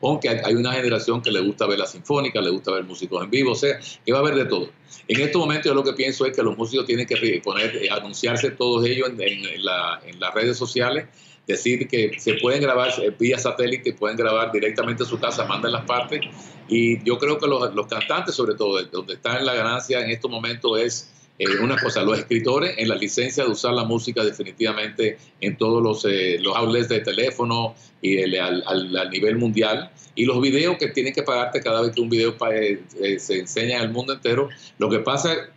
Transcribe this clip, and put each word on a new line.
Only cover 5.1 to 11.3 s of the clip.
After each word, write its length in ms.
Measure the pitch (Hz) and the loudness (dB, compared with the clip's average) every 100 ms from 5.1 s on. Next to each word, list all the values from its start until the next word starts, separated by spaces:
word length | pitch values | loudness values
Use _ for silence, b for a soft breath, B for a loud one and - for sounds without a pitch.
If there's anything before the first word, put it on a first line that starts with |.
| 135 | 0
estos 180 | 147 175 | 2 2
momentos 280 | 156 151 151 | 2 2 2
yo 60 | |
lo 100 | 139 139 | 4 2
que 80 | |
pienso 320 | 127 131 131 135 | 0 -2 0 0
es 100 | 131 | 2
que 80 | |
los 140 | 113 98 | 0 0
músicos 280 | 113 131 120 | -2 -2 0
tienen 220 | 120 120 | 0 0
que 80 | 117 | 0
re-, 240 | 117 90 | 2 0
poner, 360 | - 98 110 104 | 0 0 0 -2
eh, 120 | 98 | -2
anunciarse 640 | 104 101 101 117 117 139 | -2 -6 -4 -2 0 0
todos 340 | - 123 120 120 | 0 2 4 2
ellos 240 | 127 131 | 2 -2
en, 120 | 117 | -2
en 420 | 98 101 98 85 | -4 -4 -8 -6
la, 380 | 95 90 87 85 87 | -4 -2 -2 -6 -10
en 140 | 87 | -8
las 140 | 92 | -4
redes 240 | 107 120 120 | 0 0 0
sociales, 480 | 120 123 120 143 156 B B | -2 0 0 0 -6 B B